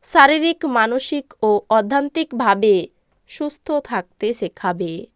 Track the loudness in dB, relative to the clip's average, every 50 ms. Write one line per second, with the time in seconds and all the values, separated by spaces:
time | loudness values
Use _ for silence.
0 | -2 2 4 6 6 6 6 4 2 0 -2 _ -4 -2 0 0 0 0 0 -2
1 | -2 -2 -4 -4 -6 _ -8 _ 0 0 0 0 0 _ 0 0 0 0 -2 -2
2 | -2 -2 _ -4 -4 -4 -4 -2 2 2 2 2 4 2 2 2 0 -4 _ _
3 | _ _ _ _ _ _ -8 -6 -6 -6 -6 -8 _ -4 -4 -4 -4 -4 -8 -8
4 | -8 _ _ _ -4 -2 -2 -2 -4 -6 _ -6 -6 -6 -4 -4 -6 -8 -8 -10
5 | -14 _ _